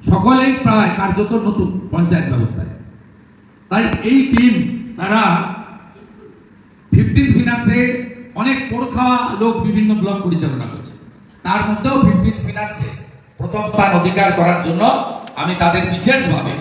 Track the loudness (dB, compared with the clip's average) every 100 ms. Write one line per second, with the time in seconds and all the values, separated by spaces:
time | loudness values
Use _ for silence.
0 | 2 2 4 4 4 2 2 2 2 0
1 | -2 0 0 0 0 -2 -2 -4 -6 -2
2 | 2 2 0 0 -2 -4 -8 -10 -18 -20
3 | -20 -20 -20 _ -20 _ -4 -2 0 -2
4 | 2 4 4 4 4 4 -2 -4 -10 -8
5 | 0 2 2 0 -2 -10 -14 -20 -20 -20
6 | -20 -20 -20 -20 -20 -20 -20 -20 0 2
7 | 4 2 4 4 2 0 2 2 0 -2
8 | -8 -14 -14 -4 -2 -2 -4 -6 -4 0
9 | 2 2 -2 0 0 0 0 0 2 0
10 | -2 -2 -2 -2 -2 -4 -8 -10 -16 -20
11 | -20 -20 -20 -12 -4 -2 -2 -2 0 4
12 | 4 4 0 -2 -8 -8 -10 -8 -8 -10
13 | -18 -20 -20 _ -8 -6 -4 2 2 2
14 | 0 2 0 2 2 2 -2 2 2 2
15 | -4 -10 -14 -8 -6 0 0 2 -2 0
16 | 2 2 2 -2 -2 -8